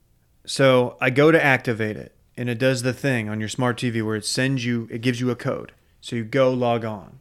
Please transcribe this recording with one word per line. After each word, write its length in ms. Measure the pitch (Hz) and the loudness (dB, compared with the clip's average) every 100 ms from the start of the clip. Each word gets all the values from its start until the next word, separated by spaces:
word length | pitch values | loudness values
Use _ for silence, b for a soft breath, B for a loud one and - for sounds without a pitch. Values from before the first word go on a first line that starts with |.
| _ _ _ _ - | _ _ _ _ -10
So 520 | - 135 127 123 - | 2 4 6 2 0
I 100 | 127 | 0
go 220 | 127 147 | 4 6
to 120 | 160 | 6
activate 520 | 143 127 127 110 110 98 | 4 2 0 -4 -4 -6
it, 160 | 64 _ _ - | -12 _ _ -8
and 120 | 120 | -6
it 80 | 117 | 0
does 220 | 131 131 | 0 0
the 120 | 123 | -2
thing 360 | 123 139 127 107 | -2 -2 -2 -2
on 100 | 110 | -4
your 100 | 107 | -6
smart 280 | - 127 120 | -2 -2 0
T 120 | 127 | -2
V 120 | 113 | -2
where 140 | 110 110 | -2 -4
it 100 | - | -4
sends 400 | - 131 135 120 | -2 0 0 -2
you, 220 | 120 113 | -4 -4
it 100 | 120 | -4
gives 180 | 120 120 | -2 -2
you 100 | 123 | -2
a 40 | 120 | -2
code. 360 | 135 - 57 _ _ _ | -4 -6 -8 _ _ _
So 140 | - 120 | -10 -8
you 60 | 110 | -2
go 260 | 135 131 | 2 2
log 320 | 127 120 117 110 | 2 0 0 -2
on 340 | 107 85 - | -8 -14 -20